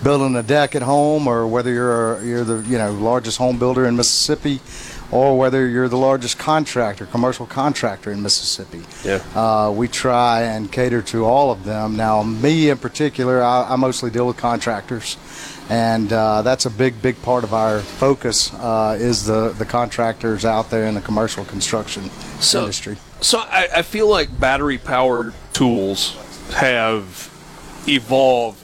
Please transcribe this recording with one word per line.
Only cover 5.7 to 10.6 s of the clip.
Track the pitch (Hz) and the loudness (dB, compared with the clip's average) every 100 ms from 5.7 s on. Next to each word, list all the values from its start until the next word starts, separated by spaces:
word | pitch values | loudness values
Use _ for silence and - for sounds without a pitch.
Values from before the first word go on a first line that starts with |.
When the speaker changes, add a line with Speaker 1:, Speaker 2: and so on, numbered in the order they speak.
| 120 127 | 2 0
Speaker 1:
the | 123 | 2
largest | 135 131 120 - | 2 2 0 -4
contractor, | - 156 151 123 113 101 | 0 0 0 -2 -2 -4
commercial | 98 120 127 123 | -6 0 0 -2
contractor | 120 - 143 135 117 98 - | -8 -2 -2 0 -4 -4 -8
in | 101 | -6
Mississippi. | 104 - - - 95 85 85 - | -2 -2 -2 -6 -8 -14 -16 -10
Speaker 2:
Yeah. | 98 98 - | -4 -4 -2
Speaker 1:
Uh, | - 113 110 107 | 0 2 2 2
we | 104 120 | 0 -2
try | - 131 120 120 117 | -2 0 4 4 2
and | 117 110 | 0 -4